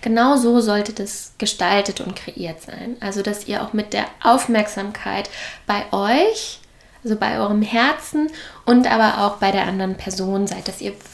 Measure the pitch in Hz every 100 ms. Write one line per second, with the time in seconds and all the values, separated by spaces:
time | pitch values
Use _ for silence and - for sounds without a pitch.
0 | - 226 247 277 233 240 220 208 208 214
1 | 202 - - _ 214 - 180 202 202 190
2 | 180 185 - - 170 160 - - 196 240
3 | 208 196 196 208 - 202 208 214 208 208
4 | - - - 254 254 226 208 - 202 214
5 | - 196 202 - - - - 202 - 190
6 | 202 254 392 440 - - - _ - -
7 | 240 214 220 226 208 208 214 226 254 302
8 | - 302 311 311 - - - 247 247 226
9 | 220 - 202 202 196 196 185 196 190 190
10 | - 190 190 196 196 185 - - 202 202
11 | -